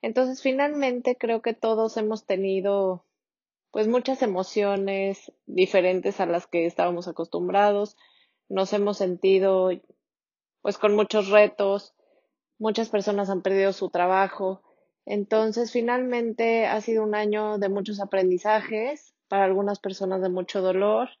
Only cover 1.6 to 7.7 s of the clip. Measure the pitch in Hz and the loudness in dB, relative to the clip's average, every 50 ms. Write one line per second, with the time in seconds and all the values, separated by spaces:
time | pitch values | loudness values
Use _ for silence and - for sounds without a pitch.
1.6 | - 226 226 220 220 220 214 233 214 214 220 214 _ _ 196 190 196 196 190 190 | 0 0 2 2 0 -2 -2 -2 -2 -2 -4 -6 _ _ -4 -2 0 0 -2 0
2.6 | 185 202 202 202 196 185 185 175 _ _ _ _ _ _ _ _ _ _ _ _ | 0 0 0 2 0 0 -2 -4 _ _ _ _ _ _ _ _ _ _ _ _
3.6 | _ _ - 214 214 214 233 247 240 - 262 262 269 226 190 180 190 - - 220 | _ _ -4 -2 0 2 2 0 0 0 -2 0 0 -2 0 -2 -4 -2 -2 0
4.6 | 202 202 202 196 196 196 196 196 196 196 196 - - - _ _ _ - - 180 | 0 0 0 -2 -2 -2 -2 -2 -2 -4 -4 -6 -12 -20 _ _ _ -6 2 2
5.6 | 185 185 - 196 175 180 185 185 - - 196 - 190 170 170 175 - _ - 170 | 2 4 4 2 2 4 0 0 -2 -4 -2 -2 -2 -2 -2 -4 -4 _ -2 0
6.6 | 165 170 170 - 180 175 175 170 180 180 165 - 165 - - 170 175 180 185 196 | 0 0 0 0 0 0 0 -4 -6 -10 -8 -8 -10 -6 -4 -4 -4 0 2 4
7.6 | 208 208 | 4 4